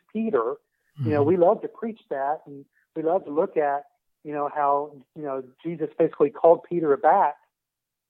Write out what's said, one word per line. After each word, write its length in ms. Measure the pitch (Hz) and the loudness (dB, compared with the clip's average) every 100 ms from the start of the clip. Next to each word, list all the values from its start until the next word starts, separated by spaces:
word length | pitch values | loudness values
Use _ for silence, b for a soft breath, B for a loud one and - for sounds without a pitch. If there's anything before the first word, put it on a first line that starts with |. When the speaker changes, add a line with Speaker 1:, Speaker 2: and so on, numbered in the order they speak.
| _ | _
Speaker 1:
Peter, 420 | 220 226 131 113 143 _ _ _ - | -6 -2 -2 -2 -6 _ _ _ -8
you 60 | 143 | -2
know, 100 | 147 | 0
Speaker 2:
Mm-hmm. 80 | 143 | 2
Speaker 1:
we 80 | 185 | 4
love 260 | 170 220 | 4 2
to 60 | 147 | -2
preach 320 | - 226 220 - | -10 -10 -10 -10
that, 300 | 139 139 160 - | -6 -4 -4 -8
and 180 | 139 139 _ _ 160 | -20 -20 _ _ -6
we 60 | |
love 220 | 160 185 143 | -2 -2 -2
to 40 | |
look 260 | 147 190 170 | -2 -2 0
at, 280 | 147 143 - _ _ _ | -2 -2 -8 _ _ _
you 100 | 151 | -12
know, 160 | 147 143 | -8 -6
how, 420 | 151 143 143 147 143 - | -2 0 0 -2 -12 -20
you 80 | 165 | -14
know, 200 | 147 135 127 _ | -10 -10 -10 _
Jesus 280 | 165 165 151 - | -10 -8 -6 -2
basically 320 | - - 220 | -2 2 0
called 320 | - 165 170 - | 4 4 4 2
Peter 280 | 175 160 139 | -4 0 2
back 380 | 151 196 156 - _ _ _ _ _ _ _ | 4 4 2 -2 _ _ _ _ _ _ _